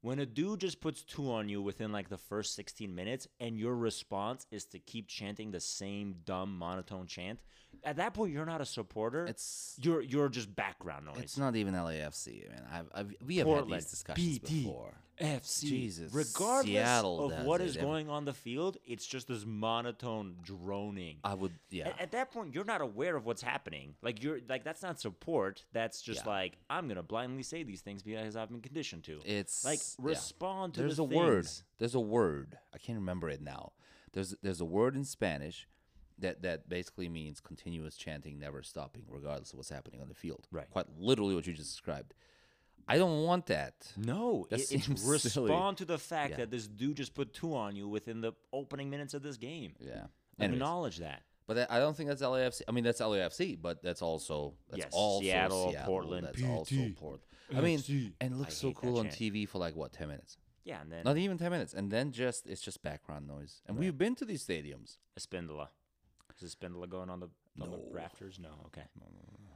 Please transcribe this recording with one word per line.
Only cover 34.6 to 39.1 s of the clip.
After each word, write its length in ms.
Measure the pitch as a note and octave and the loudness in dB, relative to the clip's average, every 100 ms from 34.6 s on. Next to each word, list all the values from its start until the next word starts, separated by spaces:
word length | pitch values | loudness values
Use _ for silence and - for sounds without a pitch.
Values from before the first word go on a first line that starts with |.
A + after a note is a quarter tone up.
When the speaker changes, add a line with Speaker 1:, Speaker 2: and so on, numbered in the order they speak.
| E2+ | 2
Speaker 2:
word 320 | F#2 A#2+ C3+ | 4 4 4
in 80 | C#3 | -4
Spanish 600 | - G2 D2 D2 - - _ _ - - - | 0 0 0 -4 -10 -16 _ _ -20 -20 -4
that, 240 | F#2 D2+ | -4 -2
that 260 | F2+ D#2+ - | -2 -2 -2
basically 400 | F2+ F2+ - F2 | -4 -4 -6 -4
means 320 | E2 D2+ D2+ | -4 -6 -10
continuous 560 | - - - E2+ D#2 - | -12 -12 -6 -6 -6 -8
chanting, 420 | - D2+ D2+ D2 | -8 -8 -8 -10
never 260 | C#2+ C#2+ | -8 -8
stopping, 420 | - - C#2 - | -10 -8 -10 -10
regardless 460 | - | -14